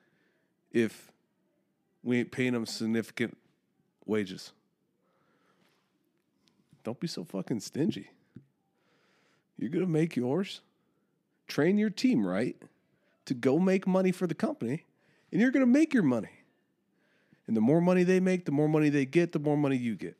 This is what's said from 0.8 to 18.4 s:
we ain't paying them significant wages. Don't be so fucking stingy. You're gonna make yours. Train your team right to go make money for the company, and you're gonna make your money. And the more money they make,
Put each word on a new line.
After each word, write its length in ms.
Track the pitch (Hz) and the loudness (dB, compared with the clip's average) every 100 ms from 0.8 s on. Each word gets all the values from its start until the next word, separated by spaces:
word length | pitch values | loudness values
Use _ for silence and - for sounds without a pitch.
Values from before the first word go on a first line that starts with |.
| 113 - - _ _ _ _ _ _ _ _ _ | 0 -2 -20 _ _ _ _ _ _ _ _ _
we 160 | 120 123 | -4 -2
ain't 120 | 117 | -2
paying 220 | - 127 | -2 -2
them 120 | 120 110 | -2 -4
significant 720 | - 110 113 104 - 113 - _ _ _ _ _ _ - | -6 -2 -2 -4 -6 -6 -8 _ _ _ _ _ _ -4
wages. 460 | 107 95 92 - _ _ _ _ _ _ _ _ _ _ _ _ _ _ _ _ _ _ _ _ _ _ _ | -4 -4 -8 -16 _ _ _ _ _ _ _ _ _ _ _ _ _ _ _ _ _ _ _ _ _ _ _
Don't 160 | - 117 | -12 -8
be 80 | 170 | -8
so 160 | - | -8
fucking 380 | - 95 - 113 | -8 -8 -6 -6
stingy. 480 | - - 160 - - _ _ - _ _ _ _ _ _ _ _ _ _ _ - | -6 -2 -2 -2 -8 _ _ -20 _ _ _ _ _ _ _ _ _ _ _ -10
You're 120 | 110 | -6
gonna 160 | 165 185 | -2 0
make 300 | 151 165 - | 0 0 -2
yours. 460 | 123 156 196 - _ _ _ _ _ _ _ _ - | -2 -2 -4 -10 _ _ _ _ _ _ _ _ -8
Train 300 | - 156 208 | 0 2 2
your 120 | 214 | 0
team 360 | - 262 185 98 | 0 2 2 2
right 300 | 92 117 - - _ _ _ _ _ - | 0 -2 -6 -18 _ _ _ _ _ -8
to 80 | |
go 260 | 131 131 147 | -2 2 2
make 280 | 185 190 190 | 2 0 2
money 240 | 185 185 | 2 2
for 160 | 175 180 | 0 -4
the 80 | 156 | -2
company, 480 | 240 302 117 151 _ _ _ _ - | -4 -4 -6 -6 _ _ _ _ -6
and 80 | 160 | 0
you're 120 | 247 | 2
gonna 140 | 269 254 | 4 4
make 280 | 269 311 | 4 4
your 100 | 262 | 2
money. 400 | 156 120 95 - _ _ _ _ _ _ _ _ _ _ - | 2 0 -4 -14 _ _ _ _ _ _ _ _ _ _ -4
And 100 | 110 | 0
the 40 | |
more 200 | 110 165 | 4 4
money 220 | 175 185 | 4 2
they 160 | 180 185 | 4 2
make, 260 | 185 185 | 2 -2